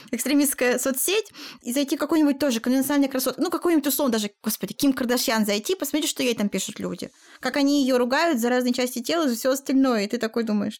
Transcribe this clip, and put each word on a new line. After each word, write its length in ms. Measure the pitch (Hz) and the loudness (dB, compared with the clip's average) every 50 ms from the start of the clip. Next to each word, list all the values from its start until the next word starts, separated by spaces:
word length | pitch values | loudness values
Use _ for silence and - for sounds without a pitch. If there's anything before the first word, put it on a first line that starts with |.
| - - | -12 -10
экстремистская 680 | - 226 - 254 302 285 294 269 - - 254 247 247 254 | -8 -6 -2 2 2 4 4 2 0 0 0 0 0 0
соцсеть, 520 | - 269 254 254 - - 370 440 427 - - - 294 - - - - | 0 -2 -2 -2 -2 0 0 -2 -2 -4 -12 -20 -18 -18 -20 -14 -10
и 100 | 233 247 | -4 -2
зайти 240 | 277 285 277 330 285 | -2 0 0 -2 -4
в 20 | |
какую-нибудь 400 | 302 285 330 320 311 285 277 285 | -2 0 2 4 4 4 2 2
тоже 200 | 302 285 240 226 | 0 0 0 -2
конвенциональную 520 | - 247 254 269 262 262 285 285 277 269 | -2 0 0 0 2 2 2 2 2 2
красотку, 300 | 269 262 262 262 - - | 0 -2 -2 -2 -2 -2
ну, 80 | 277 370 | -2 -2
какую-нибудь, 380 | 339 320 - 349 339 311 277 294 | -2 -2 0 2 2 2 2 0
условно, 260 | 254 - 302 262 220 | 0 0 0 0 0
даже, 180 | 220 208 208 - _ - | 0 -2 -4 -8 _ -6
господи, 300 | 220 - - - 190 - | -6 -4 -4 -6 -8 -6
Ким 200 | _ - 285 262 | _ 0 0 2
Кардашьян 520 | 262 254 233 247 254 - - 226 220 214 | 0 0 0 0 0 0 0 2 0 2
зайти, 300 | 208 202 208 214 - 381 | 2 0 -2 0 -2 -4
посмотреть, 340 | 381 302 - - 311 302 294 | -4 -4 -4 -2 -2 -2 -2
что 140 | - - 277 | -2 -2 0
ей 120 | 247 233 | -2 0
там 140 | 226 208 202 | 0 -2 -2
пишут 300 | - 190 - - 208 - | -2 -4 -6 -6 -10 -8
люди. 300 | 196 180 185 175 - - _ _ - - - - | -8 -8 -8 -8 -10 -14 _ _ -20 -20 -20 -6
Как 160 | - 254 247 294 | -6 -2 0 2
они 260 | 277 277 285 294 269 | 2 4 4 4 4
её 140 | 247 262 247 | 4 4 2
ругают 420 | 247 240 254 294 330 339 320 233 | 2 2 2 2 2 2 2 2
за 100 | 220 240 | 2 2
разные 240 | 247 247 254 247 240 | 2 2 2 0 0
части 280 | - 247 247 - 240 | 0 -2 -4 -4 -6
тела, 260 | - - 294 339 320 269 | -4 -2 0 0 2 0
за 80 | 240 | 0
всё 160 | 226 - 262 | 0 0 0
остальное. 520 | 262 269 - - 277 269 269 269 240 214 196 | 0 0 -2 0 2 4 4 4 2 2 0
И 40 | 202 | -2
ты 100 | - 233 | -2 -4
такой 260 | 226 220 - - 220 | -4 -4 -2 -4 -2
думаешь: 360 | 220 208 208 202 214 214 | 0 0 -2 -2 -2 -6